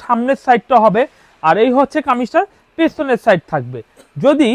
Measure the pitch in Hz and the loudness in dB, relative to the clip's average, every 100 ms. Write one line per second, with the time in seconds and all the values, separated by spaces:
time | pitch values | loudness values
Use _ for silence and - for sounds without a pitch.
0 | - 233 247 269 - 240 - 247 214 196 | -4 -4 -2 -4 0 0 0 0 2 2
1 | 294 _ _ _ 156 175 247 254 269 302 | -2 _ _ _ 0 2 2 2 0 -2
2 | 294 247 254 320 403 _ _ - 330 - | -4 -4 -2 -2 -4 _ _ -2 -2 -2
3 | 277 247 - 185 - 156 123 123 - _ | -4 -2 2 0 0 -8 -6 -14 -18 _
4 | - - 208 294 262 | -18 -2 0 2 0